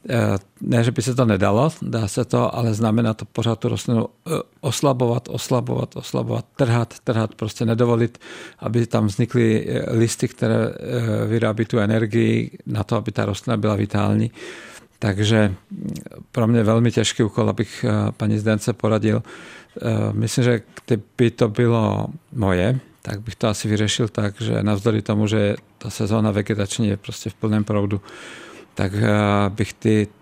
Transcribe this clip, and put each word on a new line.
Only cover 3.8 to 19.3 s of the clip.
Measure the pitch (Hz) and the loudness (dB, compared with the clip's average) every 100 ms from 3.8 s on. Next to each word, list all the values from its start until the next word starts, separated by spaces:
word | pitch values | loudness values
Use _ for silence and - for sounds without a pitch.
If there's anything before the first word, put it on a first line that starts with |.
| - 113 110 _ - | 0 0 -2 _ -6
eh, | 160 - _ | -6 -6 _
oslabovat, | 139 - 147 127 123 123 - | -4 0 0 2 0 0 -4
oslabovat, | 127 - 127 120 123 127 - | -8 -2 -2 0 -4 -4 -10
oslabovat, | - 127 117 117 - - | -6 -4 -2 -4 -6 -2
trhat, | 127 117 113 - | 2 2 0 -6
trhat, | - 113 110 | -2 0 -2
prostě | - 110 - | -4 -8 -2
nedovolit, | 110 113 120 117 117 - - - - - | -2 2 2 2 0 -4 -20 -18 -18 -10
aby | - 117 117 | -2 0 0
tam | 117 107 | 2 0
vznikly, | 98 117 123 113 110 - | 0 0 2 4 2 0
eh, | 123 - 117 | -4 -2 2
listy, | 117 - 120 | 2 0 -4
které, | - 113 | -2 0
eh, | 113 113 - - 127 113 107 107 | 2 0 -4 -6 -4 -2 -2 0
vyrábí | 113 110 110 | 0 0 0
tu | 113 120 | 0 0
energii | 104 110 110 113 110 113 117 - - | 2 2 2 2 2 2 -2 -10 -6
na | 113 | -4
to, | 98 110 | -2 -2
aby | 110 | -2
ta | - | -2
rostlina | 107 101 - 113 | -2 -4 -2 0
byla | 107 | 0
vitální. | 101 104 104 104 107 113 - - - - - - _ | 0 0 0 2 2 0 -6 -18 -16 -18 -20 -20 _
Takže, | 107 95 104 110 104 98 _ | -2 0 2 4 2 0 _
mm, | 196 - - - - - | -10 -8 -8 -12 -18 -8
pro | - 113 | 0 4
mě | 117 | 4
velmi | 107 113 117 | 4 4 4
těžký | 110 107 - | 2 0 2
úkol, | 110 - 107 | 0 2 0
abych, | 107 113 - 120 | 0 -4 -2 0
eh, | 107 104 - | 2 0 0
paní | 107 107 | 0 0
Zdence | 107 107 - | 2 0 0
poradil. | 104 110 110 107 110 - | -2 0 2 2 0 -2